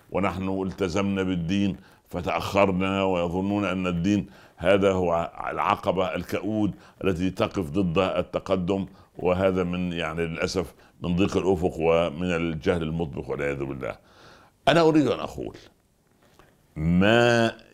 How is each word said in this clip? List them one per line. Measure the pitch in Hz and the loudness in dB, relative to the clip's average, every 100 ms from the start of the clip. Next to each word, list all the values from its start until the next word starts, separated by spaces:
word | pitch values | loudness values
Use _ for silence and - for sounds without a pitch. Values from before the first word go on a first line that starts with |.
| _ | _
ونحن | 87 95 90 95 95 95 | -2 -2 -2 -4 -4 -4
التزمنا | - 95 95 101 98 | -2 -2 0 -2 -2
بالدين | 92 92 82 101 101 90 - - _ | -2 -2 -2 0 0 -4 -12 -20 _
فتأخرنا، | 87 87 85 - 98 98 92 95 98 | -6 -4 -4 0 2 4 2 0 0
ويظنون | 95 90 87 90 98 104 95 | 0 0 0 -2 -2 0 0
أن | 95 92 | -2 -2
الدين | 87 95 104 90 - - - | 0 2 2 0 -12 -20 -4
هذا | 82 101 98 | 2 4 4
هو | 95 87 85 82 - 65 | 2 0 0 -2 -6 -8
العقبة | 78 80 104 101 90 92 87 | -2 0 2 0 0 -2 -4
الكؤود | 87 98 95 110 104 - - _ | -6 -6 -4 -2 -2 -4 -16 _
التي | 95 85 92 | -2 0 -2
تقف | 90 107 101 78 | -2 -2 -2 -4
ضد | 82 90 82 | -2 0 2
التقدم، | 92 80 87 87 - 95 87 98 90 - - - | 2 0 -4 -6 -2 0 0 -2 -4 -10 -20 -4
وهذا | 90 90 98 92 | 0 2 2 2
من، | 90 90 90 | 0 -2 -4
يعني، | 85 80 82 82 | -4 -4 -4 -4
للأسف | 80 87 92 85 - - _ | -2 -2 -2 -6 -10 -20 _
من | 85 87 | -2 0
ضيق | 98 92 | 2 2
الأفق | 85 90 90 82 | 0 0 0 0
ومن | 80 82 85 73 90 85 | 2 2 2 -2 -4 -2
الجهل | 85 78 98 85 | -2 -2 -2 0
المطبق | 78 82 80 71 69 | -2 -4 -4 -6 -8
والعياذ | 67 71 69 | -4 -4 -4
بالله. | 69 67 62 - _ - - - _ _ - | -6 -6 -10 -10 _ -20 -20 -20 _ _ 2
أنا | 156 | 4
أريد | 160 156 127 | 6 4 2
أن | 82 | 0
أقول | 73 67 57 - - _ _ _ _ _ _ _ _ _ _ - | -4 -8 -10 -12 -20 _ _ _ _ _ _ _ _ _ _ -2
ما | 78 90 101 117 120 117 113 - 50 | 2 4 6 6 6 4 2 -2 -12